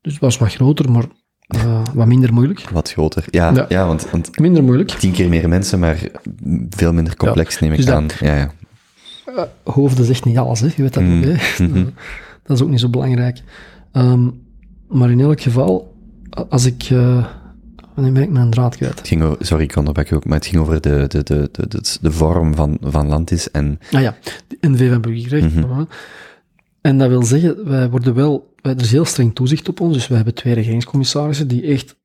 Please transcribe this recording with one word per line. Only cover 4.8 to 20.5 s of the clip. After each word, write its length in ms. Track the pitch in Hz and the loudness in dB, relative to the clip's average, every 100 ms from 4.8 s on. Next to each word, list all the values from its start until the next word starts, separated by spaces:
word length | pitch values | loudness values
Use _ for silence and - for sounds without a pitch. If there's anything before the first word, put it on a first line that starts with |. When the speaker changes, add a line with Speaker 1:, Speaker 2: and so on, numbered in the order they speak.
| 196 | 0
Speaker 2:
tien 220 | - 95 | -2 -2
keer 160 | 90 90 | 2 2
meer 200 | 85 82 | 2 2
mensen, 300 | 87 95 95 | 0 0 0
maar 200 | 85 80 - - - - - 82 58 | 0 -2 -6 -12 -16 -12 -4 -4 -4
veel 220 | - 82 | -2 0
minder 240 | 85 82 - | 2 0 -2
complex, 380 | - - 82 | 0 0 -2
Speaker 1:
Ja, 60 | - | 0
Speaker 2:
neem 100 | 78 | 0
ik 60 | 76 | 2
Speaker 1:
dus 100 | 127 | 2
dat 80 | |
Speaker 2:
aan. 120 | 127 76 - | 2 0 -2
Ja, 160 | 73 73 | 0 0
ja. 160 | 71 - - _ _ _ - - - | -2 -6 -20 _ _ _ -20 -20 -10
Speaker 1:
Eh, 160 | 254 170 - - | -8 -8 -10 -4
hoofden 300 | - 139 127 | 0 2 2
zegt 200 | 117 127 | 2 2
niet 140 | 127 117 | 2 0
alles, 220 | 123 117 | 0 0
hè. 60 | 131 156 | -2 0
Je 60 | |
weet 120 | 135 | -2
dat 80 | - | 0
Speaker 2:
Mm. 160 | 90 85 | 2 2
Speaker 1:
ook, 60 | |
hè. 400 | 131 165 - - 90 | 2 0 -2 -2 0
Speaker 2:
Mhm. 100 | 92 | 2
Speaker 1:
Eh, 60 | 95 - - - - - | -2 -6 -18 -18 -20 -20
dat 140 | _ 131 | _ 0
is 60 | |
ook 60 | 147 | 2
niet 100 | 131 | 0
zo 80 | 123 | 0
belangrijk. 540 | 123 131 123 123 123 - - - - - | -2 0 0 -2 -4 -14 -20 -20 -20 -6
Ehm, 360 | 135 127 123 123 123 - - - - - | 0 2 4 2 -2 -20 -20 -20 -20 -4
maar 220 | 143 123 | 0 2
in 100 | 120 | 4
elk 200 | 139 147 | 4 2
geval, 560 | - 120 147 92 - - - - - - | 0 0 0 -2 -4 -20 -20 -20 -18 -12
a-, 80 | 175 | -4
als 160 | 127 | 0
ik, 180 | 127 123 | 0 -2
eh, 440 | - 127 123 123 120 - - - - - - | -2 2 4 2 0 -8 -20 -20 -20 -20 -16
wanneer 180 | - 131 | -4 0
ben 100 | 131 | 2
ik 80 | 143 | 2
mijn 200 | 143 120 | 2 2
draad 260 | 113 123 - | 2 0 -2
kwijt? 220 | 64 - | -8 -8
Speaker 2:
Het 100 | - | -4
ging 140 | 82 | 0
o-, 140 | 78 76 | 0 0
sorry, 260 | - 80 | -2 0
ik 120 | 76 - | 0 0
onderbrak 320 | 73 76 73 | -2 -2 -2
je 60 | |
ook, 100 | 78 | -2
maar 140 | - 78 | 0 -2
het 80 | |
ging 160 | - | 0